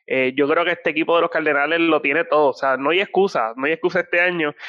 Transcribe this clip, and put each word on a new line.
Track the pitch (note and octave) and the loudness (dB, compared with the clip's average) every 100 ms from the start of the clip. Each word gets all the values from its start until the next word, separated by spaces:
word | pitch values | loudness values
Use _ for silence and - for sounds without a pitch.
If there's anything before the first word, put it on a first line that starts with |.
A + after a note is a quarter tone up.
| - | -4
eh, | C3 C3 | -2 0
yo | C3 C#3+ | 0 0
creo | E3 | 2
que | E3+ | 0
este | F3 E3+ | -2 -4
equipo | D3+ D#3+ E3+ | -2 0 2
de | |
los | E3 | 2
Cardenales | E3 D#3 C#3+ C#3+ E3+ | 0 0 0 0 2
lo | E3 D3+ | 2 2
tiene | C#3 D3 | 0 -2
todo, | E3 D3+ C#3+ | 0 2 2
o | |
sea, | - C3+ C3 | 0 -2 0
no | C#3+ | 0
hay | F3 | 0
excusa, | G3+ F#3 F#3+ C#3+ A2+ A#2+ | 0 0 0 0 -4 -4
no | C#3 | -4
hay | |
excusa | D#3+ F3+ F3+ | -2 -2 -2
este | E3+ F3 | 0 0
año | F3+ F3 D3+ - | 0 0 -4 -4